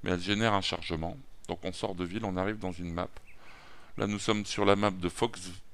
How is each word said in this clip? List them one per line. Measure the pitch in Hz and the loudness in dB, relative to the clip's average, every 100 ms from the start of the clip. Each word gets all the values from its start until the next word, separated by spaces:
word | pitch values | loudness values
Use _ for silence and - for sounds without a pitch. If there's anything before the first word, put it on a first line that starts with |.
Mais | 95 | 2
elle | 92 | 0
génère | 92 104 113 | 2 4 6
un | 101 | 4
chargement. | 95 85 - 82 80 135 - - - | 2 -2 -2 -2 -2 -6 -12 -12 -6
Donc | 92 | -4
on | 92 | -4
sort | - 104 | -2 -2
de | 90 | 0
ville, | 87 101 | -2 0
on | 110 92 | 0 0
arrive | 95 107 | 0 0
dans | 95 | -4
une | 87 87 | -4 -4
map. | 82 90 - - - - - - - - - | -2 -4 -6 -12 -12 -12 -14 -14 -14 -10 -2
Là, | 104 | 0
nous | 104 | 0
sommes | 104 107 101 | 2 2 2
sur | - | 4
la | 101 | 6
map | 101 104 | 8 6
de | 92 87 | 2 -2
Fox | - 117 - 92 87 - | 0 0 0 -10 -10 -12